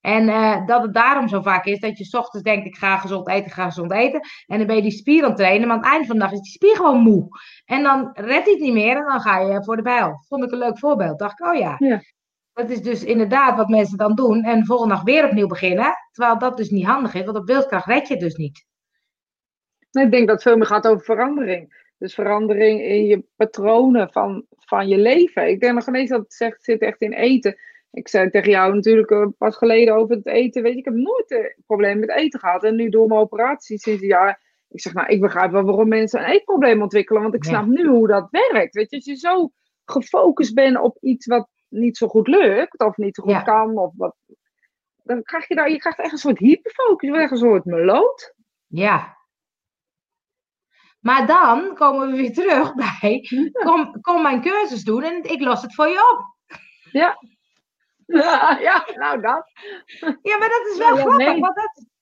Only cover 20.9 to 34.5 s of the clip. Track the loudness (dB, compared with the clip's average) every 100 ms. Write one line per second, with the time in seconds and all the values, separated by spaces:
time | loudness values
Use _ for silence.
20.9 | 2 0 -2 -2 -4 -4 -6 -10 _ _
21.9 | -14 -12 -6 -4 -2 -2 2 2 2 0
22.9 | 0 2 0 -2 -4 -4 -2 2 4 4
23.9 | 4 2 -2 -4 -6 -14 _ -6 -2 0
24.9 | 2 4 4 2 0 -2 0 0 0 -2
25.9 | -4 -2 -4 -6 -6 -6 -6 -4 -2 -2
26.9 | -4 -6 -2 2 2 0 -6 -14 _ _
27.9 | -18 -4 0 2 2 4 4 4 2 4
28.9 | 4 4 2 0 -2 -4 0 2 4 4
29.9 | 4 2 -2 -2 0 0 0 -2 -2 -4
30.9 | -4 -2 -4 -4 -4 -6 -10 -6 0 0
31.9 | 0 -2 -2 -4 -4 -4 -2 0 0 0
32.9 | 2 4 2 0 0 -2 -4 -8 -10 -4
33.9 | -4 0 2 2 -2 _